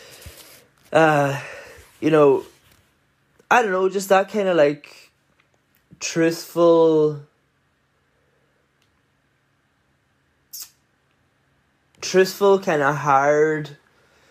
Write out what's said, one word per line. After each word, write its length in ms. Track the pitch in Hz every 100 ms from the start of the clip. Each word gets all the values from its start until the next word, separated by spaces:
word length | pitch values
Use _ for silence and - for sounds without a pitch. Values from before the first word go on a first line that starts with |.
| - - - - - - _ _ _
uh, 480 | 151 160 147 139 139 - - - - - _
you 120 | 151
know, 320 | 156 147 131 - _ _ _ _ _ _ _ _ _ -
I 120 | 233
don't 100 | 220
know, 160 | 185 190
just 220 | 190 190
that 180 | 190 196
kinda, 260 | 214 190
like, 560 | 170 147 147 - - _ _ _ _ _ _ _ _ _ -
truthful, 1200 | - 170 165 165 - 170 170 165 160 156 151 147 143 _ _ _ _ _ _ _ _ _ _ _ _ _ _ _ _ _ _ _ _ _ _ _ _ _ _ _ _ _ _ _ _ - - _ _ _ _ _ _ _ _ _ _ _ _ _
truthful 600 | - 185 185 - 202 196
kinda 320 | 196 151 139
hard 840 | 147 147 135 143 151 156 156 147 - _ _ _ _ _